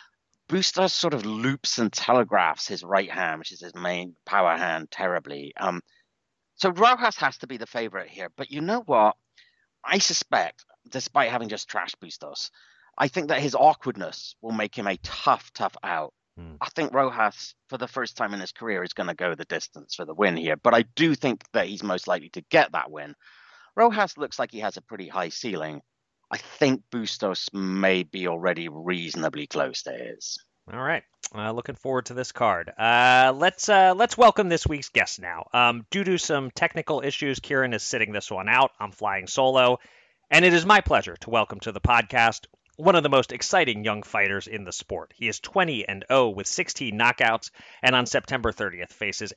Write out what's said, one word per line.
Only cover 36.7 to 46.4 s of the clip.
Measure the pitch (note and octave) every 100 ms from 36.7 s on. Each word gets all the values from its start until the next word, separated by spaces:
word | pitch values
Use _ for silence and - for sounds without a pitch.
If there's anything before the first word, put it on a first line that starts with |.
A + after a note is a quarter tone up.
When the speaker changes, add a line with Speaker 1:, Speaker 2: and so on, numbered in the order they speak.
| E3 - C#3+
Speaker 2:
issues, | C#3 - C#3+ B2+
Kieran | - C#3 C3
is | A2
sitting | - B2+ G#2+
this | G#2 -
one | F#2+ G2
out. | B2 C3+ -
I'm | G#2
flying | - G#2 G2 F#2
solo. | - C3 C3 B2 B2 - _ _ _ -
And | D3+
it | F3+
is | E3+ F3
my | G#3
pleasure | - B2+ G2 E2+
to | -
welcome | A2+ G#2 G2+
to | A#2
the | G2
podcast | - A#2+ G#2+ B2+ A#2 A2 - _ _ -
one | E3
of | F3
the | D3
most | C3+ A#2+
exciting | B2 - F#3+ D3 G#2
young | G#2+ G#2
fighters | G2+ A2 G2+ G2 G2
in | A2
the | F#2
sport. | - - F2+ D#2+ -
He | A#2
is | -
twenty | - G3 F3 B2 G2
and | G2 -
oh | C3+ A#2+
with | G2